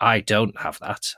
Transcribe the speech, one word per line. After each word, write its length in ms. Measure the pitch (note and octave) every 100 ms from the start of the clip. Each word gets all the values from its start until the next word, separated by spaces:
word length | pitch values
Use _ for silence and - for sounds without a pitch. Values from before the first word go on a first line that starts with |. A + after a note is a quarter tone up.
I 200 | A2 A2+
don't 360 | - G#2+ A2 -
have 180 | D#2 -
that. 340 | - G2+ -